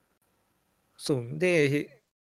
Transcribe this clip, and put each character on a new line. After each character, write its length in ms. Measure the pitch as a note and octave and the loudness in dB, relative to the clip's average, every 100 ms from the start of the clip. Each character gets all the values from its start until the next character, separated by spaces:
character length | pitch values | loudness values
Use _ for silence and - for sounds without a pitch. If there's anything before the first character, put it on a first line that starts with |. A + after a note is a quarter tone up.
| _ _ _ _ _ _ _ _ _ - | _ _ _ _ _ _ _ _ _ -12
そ 200 | - C#3 | -4 -4
う。 120 | A#2+ | -4
で、 680 | D3 F3+ F3 C#3+ D3 - - _ _ | -2 2 4 4 2 -4 -14 _ _